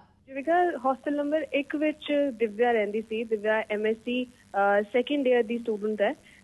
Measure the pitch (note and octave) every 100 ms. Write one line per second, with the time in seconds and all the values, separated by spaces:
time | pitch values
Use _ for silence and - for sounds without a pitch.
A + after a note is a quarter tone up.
0 | - _ - C4+ C#4 F4 F4 C4+ B3+ C4
1 | D4+ D4 C#4+ D#4 D4 C#4+ C#4+ D4+ D4+ D4
2 | - D4 C#4+ G#3+ A#3 G3+ B3 A3+ G#3 G#3+
3 | G#3+ A3 A#3 A3 G#3+ A3 G#3+ G#3 G#3+ A3+
4 | - B3 B3 - - G3 G3+ G3+ G#3 B3
5 | B3 C#4+ B3+ A#3+ A3 A#3 A#3 G#3 G#3+ G#3
6 | G3+ D#4 - -